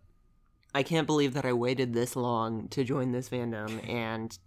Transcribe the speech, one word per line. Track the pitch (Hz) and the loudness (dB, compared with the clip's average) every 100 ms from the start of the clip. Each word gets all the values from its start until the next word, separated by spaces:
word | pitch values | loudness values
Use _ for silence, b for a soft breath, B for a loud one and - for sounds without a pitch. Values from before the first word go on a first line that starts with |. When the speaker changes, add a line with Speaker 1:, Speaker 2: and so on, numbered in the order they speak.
| - _ _ _ _ _ _ 139 | -20 _ _ _ _ _ _ -2
Speaker 1:
I | |
can't | 135 165 151 | 2 2 4
believe | 151 139 135 | 4 4 2
that | 131 | 0
I | |
waited | 123 123 131 127 | 2 2 2 2
this | 117 123 131 | 2 0 0
long | 123 117 113 113 - | 0 2 0 -2 -4
to | - | -2
join | 123 135 127 | 0 0 0
this | 123 131 | -2 -2
fandom | 123 120 110 107 110 - | -4 -4 -4 -4 -6 -4
Speaker 2:
<laughs> | |
Speaker 1:
and | 120 113 113 113 - | -4 -2 -4 -6 -10